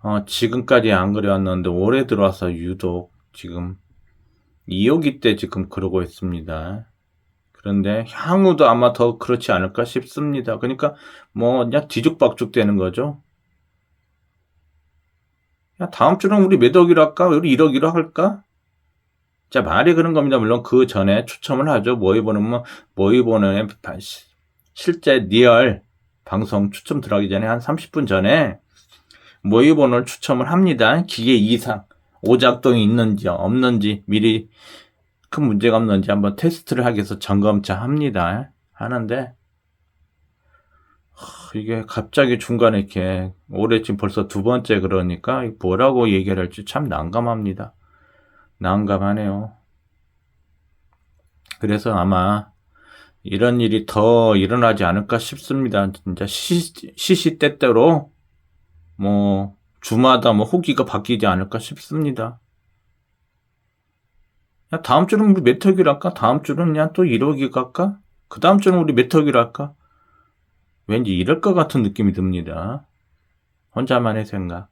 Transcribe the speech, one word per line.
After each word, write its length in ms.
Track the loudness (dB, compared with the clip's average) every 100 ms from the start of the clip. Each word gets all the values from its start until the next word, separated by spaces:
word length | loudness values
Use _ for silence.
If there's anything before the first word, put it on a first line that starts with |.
어, 200 | -4 -6
지금까지 680 | -6 -4 -4 -4 2 2 4
안 200 | 0 0
그래왔는데 580 | -2 0 0 0 -2 -2
올해 380 | -2 0 0 0
들어와서 440 | 0 0 0 -6
유독 600 | -6 -8 -6 -6 -6 -10 _ _
지금 460 | -20 -14 -10 -10 -12 _ _ _ _ _ _ _ _ -10
이호기 540 | 0 2 2 0 -2
때 160 | -2 -2
지금 320 | -6 -8 -8
그러고 340 | -6 -4 -4
있습니다. 840 | -6 -8 -8 -8 -8 -10 -10 -12 -16 _ _ _ _ _ _
그런데 520 | _ -4 -2 -2 -4 -6
향후도 600 | -10 -2 2 2 4 4
아마 240 | 4 2
더 260 | 2 0 0
그렇지 340 | -4 -4 0
않을까 320 | -2 -2 -4
싶습니다. 760 | -6 -6 -8 -6 -4 -4 -6 -6
그러니까 380 | -6 -4 -4 -6 -20 -20 _
뭐 340 | -2 0 0
그냥 220 | 0 -2 -2
뒤죽박죽 640 | -2 -2 2 0 0 -4
되는 260 | 0 2 2
거죠. 460 | -2 -4 -6 -8 _ _ _ _ _ _ _ _ _ _ _ _ _ _ _ _ _ _ _ _ _ _ _ _ _ _
야, 80 | -12
다음 280 | 2 2 2
주는 240 | 2 4
우리 160 | 4 6
몇 160 | 6
억이로 260 | 6 6 6
할까? 280 | 4 2 2
우리 240 | 2 2
일억이로 360 | 4 4 4 0
할까? 540 | 0 -4 -2 -2 -2 _ _ _ _ _ _ _ _ _ _ _
자, 120 | -2
말이 320 | 0 2 4
그런 200 | 4 2
겁니다. 220 | 2 2 2
물론 260 | 2 0
그 240 | 2 2 4
전에 380 | 2 2 0 -2
추첨을 420 | -12 -6 -2 0
하죠. 260 | 0 0
모의번호는, 680 | 0 2 2 2 -2 -2 -4 -8 -20 _ -2
모의번호에 720 | 2 4 4 2 2 0 -4 -10
바-, 180 | -14 -14
시-, 260 | -16 -18 _ _ _ _ _
실제 460 | -8 -4 -2 2 2
리얼 640 | 2 4 8 8 4 0 _ _ _ _
방송 480 | -8 -6 -2 -2 -2
추첨 280 | -4 -6 -6
들어가기 280 | -2 -2 -2
전에 180 | -2 -2
한 140 | -4
삼십 320 | -4 -8 -6
분 140 | -6 0
전에 520 | 0 2 2 0 -6 _ _ _ _ _ _ _ _
모의번호를 600 | 2 4 6 6 4 2 -2
추첨을 460 | -10 -4 -4 0
합니다. 500 | 0 2 2 2 2
기계 320 | -2 -4 2
이상 500 | 2 2 0 -4 -8 -10 _ _ _
오작동이 600 | 0 4 4 2 2 2
있는지 420 | 2 2 0 0 -4
없는지, 800 | -4 -2 0 0 0 -2 -4 -2
미리 420 | 0 2 0 -6 _ -20 -20 _ _ _ _ _
큰 140 | -2
문제가 340 | 0 2 2 2
없는지 340 | 2 0 0
한번 240 | 0 -2 0
테스트를 480 | -4 -4 -6 -2
하기 140 | 0 -2
위해서 200 | -4 -8
점검차 560 | -2 0 2 0 -2 -6
합니다. 720 | -4 -2 -2 -2 -2 -4 -8 _ _
하는데, 600 | _ -8 -6 -6 -6 -8 _ _ _ _ _ _ _ _ _ _ _ _ _ _ _ _ _ _
하, 480 | _ -20 -20 -12 -10
이게 240 | -6 -8 -6
갑자기 500 | -10 -4 0 2 0
중간에 400 | -2 2 2 2
이렇게, 540 | -2 -4 -4 -4 -6 -12 _
올해 320 | -6 0 0
지금 140 | 0 -6
벌써 320 | -4 -4 -6
두 160 | -4
번째 340 | -2 -2 0 -2
그러니까 640 | 0 -2 -2 -6 -6 -6 -6 -6
뭐라고 500 | -4 2 2 4 2
얘기를 300 | 2 0 -4
할지 240 | -4 -8
참 200 | -10 -6
난감합니다. 920 | -4 -6 -4 -4 -4 -4 -6 -8 -12 _ _ _ _ _ _ _ _ _
난감하네요. 1000 | -2 -2 0 -2 -2 -4 -4 -6 -10 -14 _ _ _ _ _ _ _ _ _ _ _ _ _ _ _ _ _ _ _ -8
그래서 340 | -4 -2 -2
아마 520 | -2 0 0 0 -2 -6 _ _ _ _ -20 _ _
이런 360 | -8 0 0 2
일이 260 | 0 0 -2
더 500 | 2 4 4 4 2
일어나지 480 | 2 2 2 2
않을까 340 | 0 -2 -2 -4
싶습니다. 720 | -6 -14 -8 -4 -2 0 -2
진짜 360 | -6 -10 -8 -8
시-, 640 | -8 -2 -2 -2 -14 -20
시시때때로 1160 | -12 -2 0 0 0 -2 0 2 4 4 2 -2 _ _ _ _ _ _ _ _
뭐 640 | -8 -2 0 0 -2 -4 -12 _ _
주마다 520 | -4 2 4 4 2
뭐 140 | 2 0
호기가 380 | -2 -2 -2
바뀌지 420 | -2 -4 -4 -2 0
않을까 320 | 0 -2 -8
싶습니다. 800 | -12 -18 -10 -4 -4 -4 -10 -12 _ _ _ _ _ _ _ _ _ _ _ _ _ _ _ _ _ _ _ _ _ _ _
야, 80 | -12
다음 260 | 0 2 2
주는 200 | 2 4
우리 120 | 4
몇 240 | 4 2
억이로 260 | 2 4 2
할까? 240 | 2 -4
다음 300 | -2 0 0
주는 200 | -2 -2 -2
그냥 260 | 0 -2
또 120 | 0
일억이로 460 | 0 2 0 0 -2
할까? 460 | -4 -6 -4 -4 -6 _ _ _
그 100 | -2
다음 220 | 2 4
주는 180 | 4 2
우리 140 | 2
몇 200 | 2 2
억이로 280 | 2 2 2
할까? 340 | 0 -4 -12 -14 _ _ _ _ _ _ _ _ _ _ -4
왠지 260 | -4 -2
이럴 280 | -2 0 0
것 120 | 0
같은 280 | 0 0 0
느낌이 300 | -2 0 -2
듭니다. 720 | 0 -4 -4 -8 -10 -10 -10 _ _ _ _ _ _ _ _ _
혼자만의 520 | -8 -2 0 0 -2 -6
생각. 420 | -8 -8 -10 -14